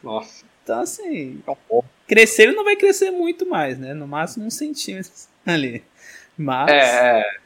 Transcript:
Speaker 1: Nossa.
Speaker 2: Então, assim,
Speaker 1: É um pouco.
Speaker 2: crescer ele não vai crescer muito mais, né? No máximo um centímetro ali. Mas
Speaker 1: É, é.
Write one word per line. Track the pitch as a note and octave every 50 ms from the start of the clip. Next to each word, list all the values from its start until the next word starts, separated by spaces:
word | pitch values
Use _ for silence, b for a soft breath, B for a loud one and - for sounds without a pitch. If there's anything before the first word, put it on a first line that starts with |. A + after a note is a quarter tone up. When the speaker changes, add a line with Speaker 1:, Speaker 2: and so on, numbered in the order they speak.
Speaker 1:
Nossa. | - B2 A2 A2 A2 - - - _ _ _ _ _
Speaker 2:
Então, | - A3+ A#3
assim, | F4 E4+ - - G#4 F4 D4+ F#3+ C#3+ C3 C3+ D3 -
Speaker 1:
É | -
um | C#3 _ _ _
pouco. | A3 A#3+ B2+ - _ _ _ -
Speaker 2:
crescer | G#3+ G#3+ A3 A3 - - G#3+
ele | A#3+ F#4
não | A4 G4+
vai | G#4 G#4
crescer | G4+ G4+ G4 F#4+ - G4 F#4+
muito | F#4 F4+ E4+ E4 E4+ - F#4 F#4
mais, | E4+ F3+ D3+ C3+ B2+ B2+
né? | C3 C3 C#3+
No | D3+ D3 C#3
máximo | C#3+ D3+ D#3+ E3+ - A3+ G#3+
um | A3+
centímetro | - - D4+ D4+ D4 - - - F#3+ F#3+ F#3 - _ - - _ _ _ _
ali. | F3+ E3+ D#3 C#3 B2+ A#2 A#2 _ _ B B B B B B B B _
Mas | - D3+ C#3 C3 B2+ C#3 C#3+
Speaker 1:
É, | D3 C#3+ C3+ B2 B2 B2 B2 B2 A#2+ A2
é. | G#2+ G#2 G2 - _